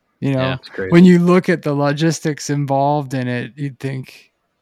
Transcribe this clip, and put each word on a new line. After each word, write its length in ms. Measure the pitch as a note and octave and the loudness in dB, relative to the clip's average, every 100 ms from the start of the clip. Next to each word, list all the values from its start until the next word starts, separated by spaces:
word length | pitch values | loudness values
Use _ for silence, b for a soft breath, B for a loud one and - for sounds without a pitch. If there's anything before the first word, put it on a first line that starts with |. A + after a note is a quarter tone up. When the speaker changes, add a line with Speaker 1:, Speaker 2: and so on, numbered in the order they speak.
| _ _ | _ _
Speaker 1:
You 120 | C3+ | -4
know, 60 | C3+ | -2
Speaker 2:
Yeah. 140 | C3 C3 | -4 -6
Speaker 3:
It's 120 | - | -12
crazy. 220 | - F#2+ | -10 2
Speaker 1:
when 140 | E3+ F3+ | 6 8
you 120 | F3 | 6
look 300 | F3 F3+ F3+ | 4 2 0
at 140 | E3 | -2
the 100 | D3+ | -2
logistics 760 | C#3+ C#3+ D3 E3 D#3 D#3+ C#3+ - | -2 -2 0 -2 -2 -6 -6 -6
involved 640 | C#3+ C#3 C3+ C#3 D3 C3 | -4 -2 -2 0 -2 -4
in 120 | C3 B2 | -6 -6
it, 260 | B2 B2 D3+ | -6 -8 -10
you'd 220 | C#3+ B2 | -12 -10
think, 540 | C3+ C3 - - _ _ _ _ | -10 -10 -12 -20 _ _ _ _